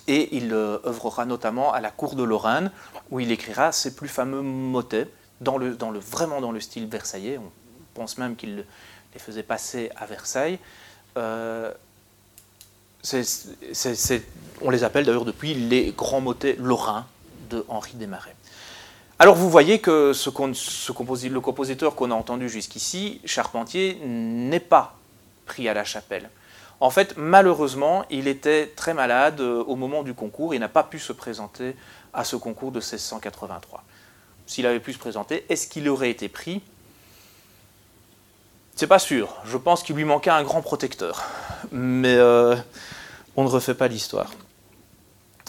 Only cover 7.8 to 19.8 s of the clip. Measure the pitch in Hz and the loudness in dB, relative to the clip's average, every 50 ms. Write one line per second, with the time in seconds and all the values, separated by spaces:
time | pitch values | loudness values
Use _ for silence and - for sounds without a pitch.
7.8 | - - _ 117 113 110 - - 127 123 117 - - 110 101 101 101 - - - | -20 -20 _ -12 -12 -12 -8 -8 -8 -8 -8 -10 -10 -12 -12 -12 -12 -14 -20 -20
8.8 | - - - - - _ - - - - 107 110 107 - 117 110 - - - 123 | -20 -20 -20 -20 -20 _ -20 -20 -18 -12 -12 -12 -8 -6 -6 -6 -6 -8 -8 -8
9.8 | 117 110 - - 110 104 107 101 - - - 127 143 165 185 180 - - - - | -8 -8 -10 -12 -14 -14 -14 -12 -10 -6 -4 -2 -2 -2 -4 -6 -10 -16 -20 -20
10.8 | - - - - _ _ _ 123 117 110 113 113 113 113 113 113 113 110 - - | -20 -20 -20 -20 _ _ _ -6 -6 -6 -6 -6 -6 -6 -8 -6 -8 -8 -10 -12
11.8 | - _ _ _ _ _ _ _ _ _ _ - - _ _ _ - - _ _ | -18 _ _ _ _ _ _ _ _ _ _ -20 -20 _ _ _ -20 -20 _ _
12.8 | _ _ _ _ - - - 127 120 - - - - - - - - - - - | _ _ _ _ -10 -6 -4 -4 -2 -4 -4 -6 -8 -14 -18 -18 -16 -12 -8 -6
13.8 | - 131 117 107 - - 127 113 - - - - - - - - - 135 127 120 | -4 -4 -2 -2 -2 0 -2 -2 -4 -8 -16 -20 -20 -20 -12 -4 0 0 2 2
14.8 | 123 110 - 143 147 127 117 120 120 117 104 - 143 151 156 131 117 117 123 127 | 2 2 2 2 2 4 2 2 0 -2 -6 -6 -6 -6 -4 -2 0 2 2 2
15.8 | - - - - 113 110 131 135 131 127 123 - - 139 127 - 127 127 - - | 2 0 -2 -4 -4 -2 -2 -2 -2 -2 -4 -2 -2 -2 -2 0 0 0 0 0
16.8 | - 110 104 110 120 - _ _ - - - - - 113 117 113 - - 120 107 | 0 -2 -4 -4 -8 -10 _ _ -20 -20 -20 -20 -14 -10 -8 -8 -8 -6 -8 -8
17.8 | - - 123 120 110 101 95 87 - 82 - - - - - - - - - - | -10 -10 -12 -14 -12 -12 -12 -14 -16 -18 -20 -20 -20 -20 -20 -20 -20 -20 -18 -20
18.8 | - - - - - - - - 165 202 185 170 185 180 160 165 147 175 220 214 | -20 -20 -20 -20 -20 -8 6 10 10 10 12 10 6 8 10 10 10 10 6 4